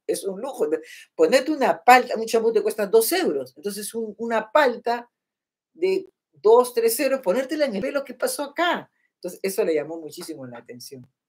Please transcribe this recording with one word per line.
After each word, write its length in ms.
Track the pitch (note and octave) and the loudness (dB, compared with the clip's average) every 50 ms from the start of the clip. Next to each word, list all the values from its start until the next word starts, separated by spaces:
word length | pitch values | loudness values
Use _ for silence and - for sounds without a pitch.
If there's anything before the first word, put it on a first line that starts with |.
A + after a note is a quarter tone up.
| - | -6
es 180 | - F3 - - | -4 -4 -4 -4
un 160 | G3 F#3 G3 | -8 -8 -6
lujo. 280 | B3 E4+ F4+ - - D3+ D#3 D#3 - - - - - _ - | -8 -8 -4 -4 -2 -2 -2 -4 -6 -12 -20 -20 -20 _ 2
Ponerte 360 | - - A#3+ B3 C#4+ C#4+ D#4 | 2 4 4 4 2 2 0
una 300 | D#4 C#4 B3 F#3+ E3+ - | -2 0 2 0 0 2
palta, 320 | - B3+ B3+ B3+ A#3 - - | 6 8 8 8 6 2 -4
un 100 | G#3+ A3+ | -6 -4
champú 260 | A3 - A3+ A3 A3+ | 0 0 0 2 2
te 100 | A3 G#3 | 0 2
cuesta 240 | G3 G#3+ - - G#3 | 0 0 -2 -4 -4
dos 260 | F#3+ A3 A3+ A3+ - | 4 4 4 4 4
euros. 420 | E4 F#4+ E4 G3+ D3+ C3+ B2+ B2 _ | 0 0 0 0 -2 -2 -6 -8 _
Entonces, 380 | D3+ D3+ G#3 G3 G#3 G#3 - - | -12 -10 -10 -8 -8 -12 -10 -8
un, 200 | A3+ A3+ G#3+ G3 - | -8 -8 -8 -8 -8
una 320 | A#3 A#3 A3+ G#3+ G#3+ - | -6 -2 -2 -2 -2 2
palta 560 | - D4+ C#4+ B3+ A3+ G#3 - A#3+ A#3 A#3+ A#3+ _ _ _ _ _ _ _ _ _ _ _ _ _ _ | 2 4 4 4 0 -2 -4 -4 -4 -4 -6 _ _ _ _ _ _ _ _ _ _ _ _ _ _
de 360 | - F3 F#3+ F#3+ F#3 - - _ _ _ _ | -4 -2 0 0 -2 -4 -8 _ _ _ _
dos, 420 | _ C#3+ - G#3 A3+ B3+ B3 B3 - | _ _ 4 6 6 6 6 2 0
tres 240 | A#3 A3+ A3+ A3+ - | 0 0 0 0 2
euros, 200 | D4 C4 C4+ C4 | 0 0 0 0
ponértela 420 | - F#3 F#3+ B3+ C4+ C4 D#4+ D4+ D4 | 0 0 0 0 -2 -2 -2 -2 -2
en 100 | C4 G3+ | -2 -2
el 60 | G3 | -4
pelo, 220 | B3+ C#4 C#4+ C#4 C#4 | -4 -2 -4 -4 -6
¿qué 100 | - A#3+ | -6 -8
pasó 280 | - B3+ B3 - - C#4+ | -6 -4 -4 -4 -4 -8
acá? 460 | C#4 - - E4+ F4 D4 F3+ C#3 _ _ _ _ _ _ | -8 -4 -2 -2 0 -2 -4 -6 _ _ _ _ _ _
Entonces, 260 | _ - F3+ F3+ - | _ -14 -12 -10 -6
eso 220 | - G3 F#3+ A3+ G3+ | -6 -6 -2 -2 -2
le 100 | E3+ D#3+ | 0 0
llamó 240 | D3 C#3+ D#3 E3 E3 | -2 -4 -6 -12 -12
muchísimo 480 | D#3 D3 - - - D#3+ D3+ C#3 C3 | -12 -14 -14 -14 -14 -14 -12 -14 -14
la 120 | B2 A#2+ A#2 | -16 -16 -18
atención. 500 | A#2+ - B2 B2 - - C#3 B2+ B2 _ _ _ _ | -18 -18 -20 -18 -18 -18 -18 -20 -20 _ _ _ _